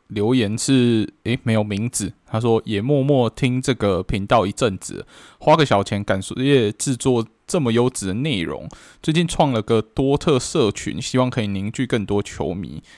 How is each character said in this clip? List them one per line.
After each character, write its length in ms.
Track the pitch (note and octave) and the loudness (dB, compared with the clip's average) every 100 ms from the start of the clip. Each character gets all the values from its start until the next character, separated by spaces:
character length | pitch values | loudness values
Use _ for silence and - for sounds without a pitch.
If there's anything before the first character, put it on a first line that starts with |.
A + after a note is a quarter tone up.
| - | -10
留 260 | G#2 G#2+ | -2 2
言 240 | C3 G2+ A2 | 2 0 -2
是， 560 | - C3+ A#2+ A#2 G2+ - | 2 4 4 2 0 -6
诶， 140 | - A#2+ | -6 -4
没 100 | A#2 | 0
有 100 | A2 | 0
名 260 | G#2 G2+ A#2 | 0 -2 -4
字。 240 | - F#2+ - - | -4 -6 -8 -8
他 140 | A2+ | -2
说 200 | A#2 A2+ - | 2 0 0
：“也 160 | G#2 | -4
默 220 | A#2 D3 | 0 0
默 260 | C3+ C#3 A#2 | 2 2 2
听 320 | - B2+ B2+ | 0 -2 -2
这 140 | B2+ B2 | -2 0
个 260 | G2+ F2+ | 2 0
频 240 | F#2 G#2 G2+ | -2 -4 2
道 180 | A#2+ | 2
一 80 | F#2+ | 2
阵 240 | - B2 F#2+ | 0 -2 -2
子， 260 | - - - - - - | -10 -12 -14 -20 -20 -4
花 180 | - D#3+ | 2 4
个 80 | |
小 200 | C#3+ G2+ | 4 2
钱 200 | G2+ G2+ | 2 -4
赶 160 | G#2 F#2+ F#2+ - | -2 -2 -4 -2
业 340 | C3 C#3 G#2+ | 2 4 4
制 240 | - - B2 | -2 -4 -2
作 280 | C3+ B2 A2+ _ - | 0 0 0 _ -4
这 160 | F3+ | -2
么 100 | B2+ | 2
优 160 | A2+ B2+ | 2 2
质 200 | - F#2+ | 0 -6
的 60 | G2+ | -4
内 260 | D3+ G#2+ | -2 -2
容， 260 | D#2+ C#2 - - - - | -4 -6 -10 -18 -20 -10
最 100 | - | -2
近 140 | D#3+ E3+ | 0 0
创 240 | - D3+ | 2 2
了 100 | A#2 | 2
个 180 | - A2+ | 2 0
多 380 | - - C3+ C#3+ | 0 -2 0 0
特 220 | - C3 | 2 2
社 320 | - B2+ G#2 | 2 0 0
群， 280 | - - D#2+ | 0 -6 -8
希 200 | - B2+ | -4 0
望 100 | B2+ | 0
可 140 | B2 | 0
以 40 | G#2 | -4
凝 240 | G2 G2+ | -4 -6
聚 140 | A2 B2 | -6 -4
更 180 | A#2+ | -2
多 200 | F#2+ G2+ | -2 -2
球 280 | G2+ - D2+ | -4 -6 -6
迷， 300 | F2+ D2+ C#2+ - | -6 -8 -12 -16